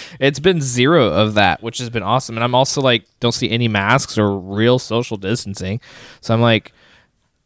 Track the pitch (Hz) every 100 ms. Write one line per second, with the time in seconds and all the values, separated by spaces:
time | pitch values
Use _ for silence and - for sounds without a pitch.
0 | - - 139 147 165 175 135 123 127 170
1 | 113 80 107 104 98 82 113 - 120 117
2 | 95 123 - 113 120 123 135 - 131 120
3 | - _ 120 - 127 117 120 107 98 131
4 | - - 104 98 92 101 117 123 - 113
5 | 123 107 98 117 - 95 92 110 - -
6 | - - - 113 117 113 - _ _ _
7 | _ _ _ _